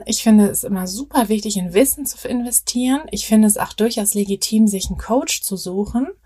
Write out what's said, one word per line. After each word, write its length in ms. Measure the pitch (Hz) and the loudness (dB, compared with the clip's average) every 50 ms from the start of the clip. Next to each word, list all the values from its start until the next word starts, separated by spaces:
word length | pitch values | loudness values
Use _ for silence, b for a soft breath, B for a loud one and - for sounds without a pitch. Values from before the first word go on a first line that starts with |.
| - | -6
Ich 160 | - 226 - - | -6 -4 0 4
finde 240 | 226 214 214 202 | 6 6 8 6
es 180 | 196 196 - - | 4 2 -4 -4
immer 220 | - 202 190 185 | -4 -4 -4 -4
super 420 | 185 185 214 277 - - 294 240 202 | -6 -8 -10 -10 -2 0 0 0 2
wichtig, 300 | 214 214 202 214 202 196 | 0 -2 -2 -4 -4 -4
in 160 | 180 180 170 | -4 0 2
Wissen 320 | 196 269 277 - - 285 | 4 4 4 2 -4 -6
zu 200 | 269 - - - | -10 -10 -10 -8
investieren. 760 | - 226 247 240 247 247 - - - - 240 247 254 262 285 311 - | -4 -4 -4 -4 0 -2 -2 -2 -2 -2 -2 0 2 0 0 -2 -6
Ich 160 | - 196 - | -8 -8 -2
finde 200 | - 220 214 214 | 4 6 6 6
es 120 | 208 208 - | 6 4 0
auch 160 | - - - | -4 -6 -2
durchaus 400 | - 214 233 226 - 202 196 - | 0 0 0 0 -2 -4 -2 -2
legitim, 520 | 208 202 196 196 196 - - 220 220 220 | -2 -2 -2 -2 -4 -4 -2 2 4 4
sich 220 | 214 196 190 185 - | 4 2 0 -4 -6
einen 100 | 190 139 | -6 -8
Coach 440 | - - 220 262 320 330 - - - | -4 0 0 0 0 -2 -6 -6 -4
zu 140 | - 190 | -6 -6
suchen, 520 | 185 - 185 180 196 208 208 - 240 262 339 392 _ B | -6 -8 -6 -4 -4 -4 -2 -2 -2 -2 -2 -6 _ B